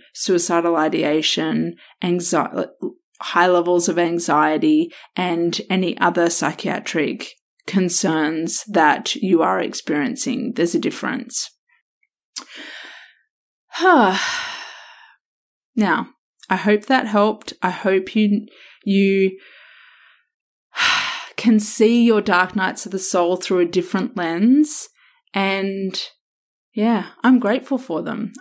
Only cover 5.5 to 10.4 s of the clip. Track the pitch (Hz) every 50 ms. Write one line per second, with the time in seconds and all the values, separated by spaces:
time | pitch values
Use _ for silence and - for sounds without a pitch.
5.5 | 170 - - - 185 190 185 170 - - - 175 175 175 170 - - - - 147
6.5 | 156 - - 190 - - - - - 165 143 123 - - - - - _ _ _
7.5 | _ _ _ - 185 190 185 175 - - - 170 160 156 151 156 165 160 165 170
8.5 | - - - 208 208 185 156 147 135 - - - - - - 185 180 160 165 180
9.5 | 190 185 - - - - - - 151 147 143 104 - - - - - -